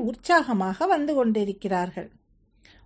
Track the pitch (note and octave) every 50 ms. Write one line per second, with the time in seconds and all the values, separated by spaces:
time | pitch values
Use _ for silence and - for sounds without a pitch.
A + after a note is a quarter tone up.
0 | B3 A3 A3+ - - - F4 E4 D4 - A#3+ G3 F#3+ F#3 F#3+ - D#4+ F#4 G4 D#4
1 | D4 D4 D#4 C4+ B3 A3+ G#3+ A3 G#3 G3 F#3+ F#3+ - G3+ F#3+ F3+ F3 F3+ - -
2 | - - - - _ _ _ _ _ _ _ _ _ - - - -